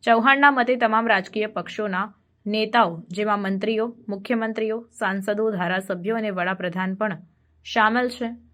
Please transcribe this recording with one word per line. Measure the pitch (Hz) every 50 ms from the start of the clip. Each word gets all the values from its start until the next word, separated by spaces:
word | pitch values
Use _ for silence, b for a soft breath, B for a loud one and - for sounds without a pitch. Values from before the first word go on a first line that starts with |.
| -
ચૌહાણના | - 233 233 226 269 269 277 285 285
મતે | 277 262 240 240 247
તમામ | 240 240 226 220 220 226 233
રાજકીય | 220 190 190 - - 214 214 214
પક્ષોના | 214 196 170 - - - 214 208 190 180 196 214 196 _ _ _ _ _ _
નેતાઓ, | 208 208 220 220 214 214 240 220 175 170 160 - -
જેમાં | 180 190 214 214 208 202
મંત્રીઓ, | 202 190 196 196 202 214 226 214 220 240 233 - - -
મુખ્યમંત્રીઓ, | 202 196 196 - 254 233 220 220 220 214 220 214 220 226 233 _ _ -
સાંસદો, | 220 196 190 196 190 202 208 208 220 220
ધારાસભ્યો | 214 185 175 170 180 185 190 196 196 175 175 202 226
અને | 226 220 214
વડાપ્રધાન | 196 180 175 180 190 185 185 180 170 185 185 185 190
પણ | 190 214 214 180 156 b b b b b b b b b - -
સામેલ | 240 214 214 220 247 247 254
છે. | 247 - 247 226 233 - - _